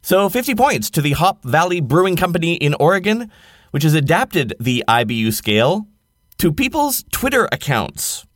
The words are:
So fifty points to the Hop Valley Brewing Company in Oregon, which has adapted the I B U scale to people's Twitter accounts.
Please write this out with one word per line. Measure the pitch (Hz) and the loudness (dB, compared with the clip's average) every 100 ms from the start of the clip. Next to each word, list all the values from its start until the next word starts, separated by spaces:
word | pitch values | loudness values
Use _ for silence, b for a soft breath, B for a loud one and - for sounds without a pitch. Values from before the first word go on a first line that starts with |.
So | - 185 196 | 2 2 2
fifty | 233 254 | 0 -2
points | 226 269 127 107 | 2 2 0 -2
to | - | -2
the | 147 | -2
Hop | 139 180 196 | 2 0 -2
Valley | 127 147 180 180 | -2 0 2 -2
Brewing | 127 151 190 | 0 2 2
Company | 175 180 175 165 | 0 -2 -2 -2
in | 175 143 | 0 -2
Oregon, | - 151 196 196 220 220 b b b b | 2 2 2 0 -2 -4 b b b b
which | 143 | 0
has | 151 | 2
adapted | 156 139 170 247 185 131 - | 2 2 0 0 -2 -4 -4
the | 113 123 - | -2 -2 2
I | 117 | 2
B | 113 113 | 2 -2
U | 110 | -2
scale | 107 - 107 123 196 208 _ _ _ _ - | -2 0 2 2 0 -6 _ _ _ _ -2
to | 170 | -2
people's | 151 262 302 294 262 - | 0 -2 0 0 -2 -8
Twitter | - 269 262 208 | -4 0 0 0
accounts. | - - 123 85 - - - _ | -4 -2 -2 -4 -8 -10 -10 _